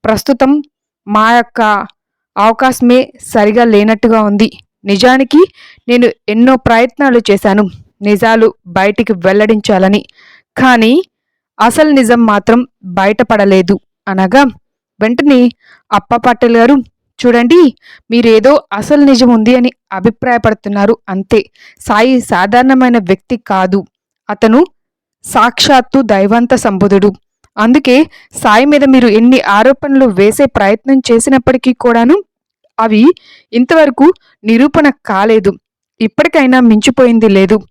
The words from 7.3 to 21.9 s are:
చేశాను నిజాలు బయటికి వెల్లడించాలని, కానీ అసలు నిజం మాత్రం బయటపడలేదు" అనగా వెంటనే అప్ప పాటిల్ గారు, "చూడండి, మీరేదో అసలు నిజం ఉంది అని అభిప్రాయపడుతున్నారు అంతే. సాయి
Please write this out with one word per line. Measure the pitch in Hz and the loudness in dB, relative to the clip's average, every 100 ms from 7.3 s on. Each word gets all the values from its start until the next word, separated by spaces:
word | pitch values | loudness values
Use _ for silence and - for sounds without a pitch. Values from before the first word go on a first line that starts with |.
చేశాను | 196 214 196 196 - _ _ | -2 0 -2 -4 -8 _ _
నిజాలు | 202 202 226 226 220 - 180 | -4 -2 0 0 0 -2 -8
బయటికి | 180 196 208 226 | -4 -2 -2 -4
వెల్లడించాలని, | 190 190 196 208 214 - 190 190 208 - _ _ _ _ - | -2 -2 0 0 -2 -2 0 0 -2 -6 _ _ _ _ -2
కానీ | 262 240 220 294 381 _ _ _ _ - | 0 2 2 0 -4 _ _ _ _ -4
అసలు | 226 247 302 | -2 0 0
నిజం | 277 226 240 220 | 2 0 0 0
మాత్రం | 208 - 233 247 _ | 0 0 -2 -2 _
బయటపడలేదు" | 190 180 196 214 240 220 196 190 175 202 _ _ - | -10 -4 -2 -2 -2 0 2 0 0 -4 _ _ -8
అనగా | 190 190 262 277 - _ _ _ _ | -4 0 0 0 -4 _ _ _ _
వెంటనే | 220 240 285 254 247 - _ _ _ | -4 -2 0 2 0 -4 _ _ _
అప్ప | 202 _ 240 | -4 _ -2
పాటిల్ | 247 233 240 233 | -2 0 0 2
గారు, | 233 277 233 _ _ - | 2 0 -2 _ _ -4
"చూడండి, | 247 240 240 339 294 - _ - _ | 0 0 2 4 2 0 _ -20 _
మీరేదో | 233 226 220 240 294 _ | -2 2 2 2 0 _
అసలు | - - 294 | -10 -2 2
నిజం | 285 247 247 | 2 2 2
ఉంది | 226 214 254 | 2 0 0
అని | 240 _ _ | -2 _ _
అభిప్రాయపడుతున్నారు | 190 202 - 254 233 220 214 202 202 202 226 - | -10 -10 -8 -4 -4 -4 -6 -8 -4 -2 -4 -6
అంతే. | 190 190 220 - _ - _ | -10 -4 -4 -4 _ -20 _
సాయి | - | -4